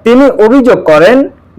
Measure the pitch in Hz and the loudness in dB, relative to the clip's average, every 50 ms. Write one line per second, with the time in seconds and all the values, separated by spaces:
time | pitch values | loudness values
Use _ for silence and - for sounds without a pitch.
0 | - 226 240 262 277 254 - - 214 220 262 277 240 247 190 - - 160 156 151 | -2 0 0 2 2 0 0 0 0 0 0 0 0 0 -2 -2 -2 -2 0 2
1 | 165 208 254 269 294 - - _ _ _ _ | 2 2 0 0 -2 -4 -10 _ _ _ _